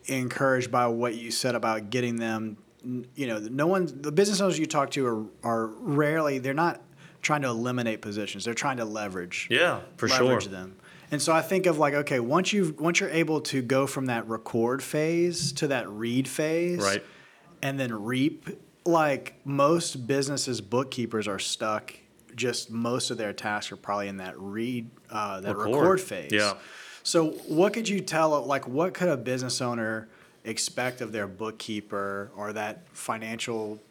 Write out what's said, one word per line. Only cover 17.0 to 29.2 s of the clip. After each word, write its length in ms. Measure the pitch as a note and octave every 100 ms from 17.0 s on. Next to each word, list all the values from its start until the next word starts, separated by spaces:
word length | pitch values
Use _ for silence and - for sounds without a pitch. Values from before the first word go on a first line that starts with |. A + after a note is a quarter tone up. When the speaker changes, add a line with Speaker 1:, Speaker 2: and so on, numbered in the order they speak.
| - - - - - -
Speaker 1:
and 160 | C#3 C3+
then 240 | B2+ A2
reap, 440 | G#2 B2+ C#3+ D#3+ - - - _ F3+
like, 500 | E3+ D3+ C3 - -
most 640 | C3+ C#3 C#3+ E3+ E3 C3+ A#2+
businesses' 540 | C3+ C3+ C#3 - B2
bookkeepers 680 | G2 A#2+ C3+ - A2+ A2 G#2
are 120 | F#2+
stuck. 540 | - - A2 G#2+ - - _ _ _ B2
Just 340 | B2 A2+ -
most 420 | A2+ A#2 B2 -
of 60 | A#2
their 160 | G#2+
tasks 380 | G2+ G#2+ G#2 -
are 60 | G2
probably 300 | - G2+ G2+
in 80 | G2
that 200 | F#2 C2
read, 520 | G2 G#2 A#2+ B2 A#2 - -
uh, 300 | A2 G#2 F#2+
that 140 | F#2+ G2+
Speaker 2:
Record. 180 | G#2
Speaker 1:
record 280 | C3+ E3 F#3
phase. 300 | F#3 G2 D2
Speaker 2:
Yeah. 220 | G#2 G#2 G2 - - - -
Speaker 1:
So 280 | - F3 D#3 C#3+ -
what 240 | D3+ G3
could 140 | A3 A3
you 140 | G3+
tell, 420 | - D#3+ D#3+ D3
like, 240 | B2+ C#3 C3
what 260 | C3 F3+
could 140 | F#3 F3+
a 80 |
business 440 | C#3